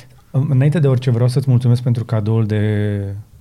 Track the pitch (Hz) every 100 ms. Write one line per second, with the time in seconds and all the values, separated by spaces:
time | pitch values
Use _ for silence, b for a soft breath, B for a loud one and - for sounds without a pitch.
0 | - - - 131 147 131 147 170 143 123
1 | 135 117 123 127 143 123 120 120 123 117
2 | 110 113 104 113 107 107 107 104 104 101
3 | 98 101 - -